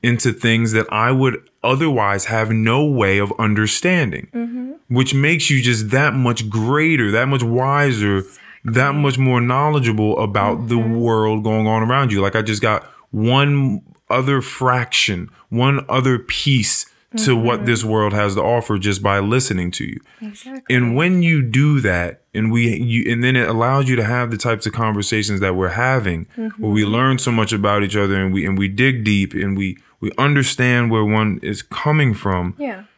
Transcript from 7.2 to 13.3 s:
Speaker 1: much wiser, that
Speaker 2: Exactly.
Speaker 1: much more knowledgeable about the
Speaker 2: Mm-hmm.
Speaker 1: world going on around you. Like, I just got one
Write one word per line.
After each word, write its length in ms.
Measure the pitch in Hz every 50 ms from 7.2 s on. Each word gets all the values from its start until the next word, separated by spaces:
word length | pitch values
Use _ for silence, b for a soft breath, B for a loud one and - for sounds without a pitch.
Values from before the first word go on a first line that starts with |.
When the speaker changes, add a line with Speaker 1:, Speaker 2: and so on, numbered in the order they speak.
| 123
Speaker 1:
much 160 | 135 139 135 120
wiser, 760 | 117 117 123 127 135 139 143 143 139 127 107 104 104 101 98
that 80 | 95 - - B B B B B B -
Speaker 2:
Exactly. 320 | 113 120 131 143 143 147 147
Speaker 1:
much 160 | 139 131 127
more 220 | 135 131 127 123
knowledgeable 760 | 120 123 123 135 143 151 151 147 127 117 110 107 107 107 107 -
about 500 | 110 104 98 110 98 104 113 117 123 113
the 60 | 120
Speaker 2:
Mm-hmm. 200 | 117 113 113 113
Speaker 1:
world 460 | 117 117 117 113 110 107 110 110 107 107
going 240 | 113 110 110 110
on 160 | 107 110 113 110
around 300 | 113 127 135 139 123 107
you. 80 | 98
Like, 160 | 98 101 -
I 60 | 110 110
just 180 | 107 107 104
got 240 | 107 113 107 101 - B B B B B
one 680 | - 107 107 117